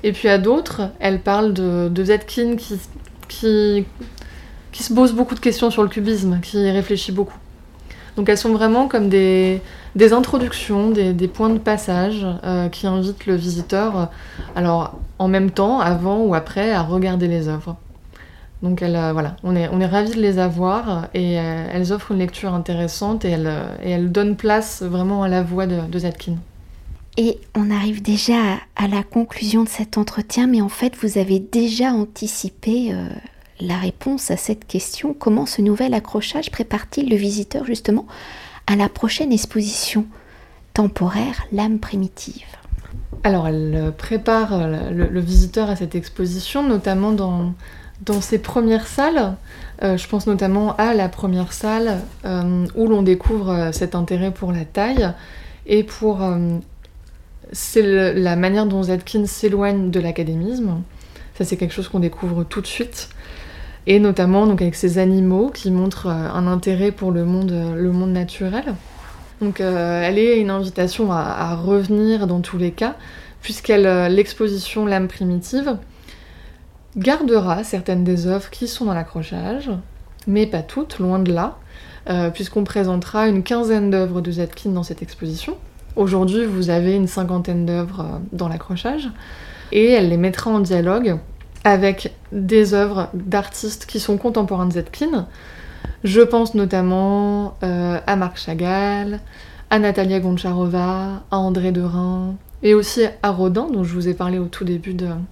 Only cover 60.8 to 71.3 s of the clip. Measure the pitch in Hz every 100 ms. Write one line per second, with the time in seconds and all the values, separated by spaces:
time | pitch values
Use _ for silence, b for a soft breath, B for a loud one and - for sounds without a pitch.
60.8 | 180 B B B B - 180 180 175 -
61.8 | 185 190 170 - 180 170 170 208 190 -
62.8 | 240 - - B B B B B B B
63.8 | - 202 208 190 185 196 214 190 175 156
64.8 | 180 175 185 190 185 185 254 - 196 180
65.8 | 190 - 185 165 160 180 180 180 190 185
66.8 | 202 202 190 170 170 185 190 175 165 165
67.8 | 180 180 185 180 175 - 190 220 294 190
68.8 | B B B B B - 208 190 190 180
69.8 | 170 170 175 202 226 226 202 196 190 180
70.8 | 180 - 214 170 -